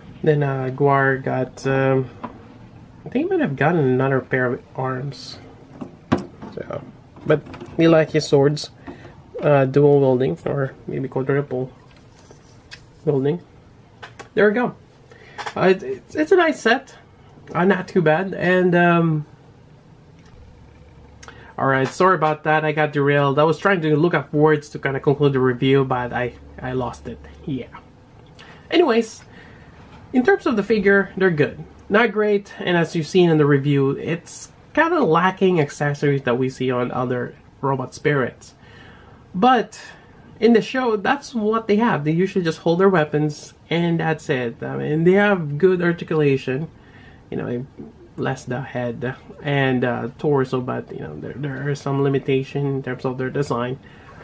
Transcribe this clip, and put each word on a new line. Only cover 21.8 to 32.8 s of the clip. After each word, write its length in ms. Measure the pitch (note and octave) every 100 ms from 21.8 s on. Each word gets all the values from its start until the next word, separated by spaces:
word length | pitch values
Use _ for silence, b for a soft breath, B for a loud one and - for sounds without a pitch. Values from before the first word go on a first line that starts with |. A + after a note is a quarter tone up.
| C3
sorry 260 | - F#3
about 300 | F3 D#3 D3+
that. 200 | D#3 D#3
I 80 | D#3
got 220 | D3+ D3+
derailed. 460 | C#3+ C#3 C#3+ C#3 C#3
I 40 |
was 140 | D#3+ D#3
trying 240 | G3 F#3+
to 140 | D#3 D3
look 180 | E3+
up 180 | E3 C3+
words 380 | D3 D3+ D3+ -
to 100 | -
kinda 200 | C#3 C3+
conclude 340 | D3 C#3 C#3+
the 60 | C3+
review, 440 | B2+ B2 C3+ C#3
but 300 | C3+ B2 B2
I, 200 | A#2 A#2+ - - -
I 120 | C3
lost 340 | B2+ A#2+ - A#2+
it. 100 | A#2 - - -
Yeah. 200 | B2+ - - - - - - - - B B B
Anyways, 540 | - D#4+ A3+ A3+ - - B B B B B B B -
in 100 | B3+
terms 220 | B3 G4 E4
of 100 | G#3+
the 60 |
figure, 500 | G3+ A3 G3 G3 G3 -
they're 140 | F#3
good. 320 | D3+ B2 - - - -
Not 220 | G#3 A#3+
great, 420 | G#3 G#3 G3+ G3+ -
and 180 | F3+
as 180 | F3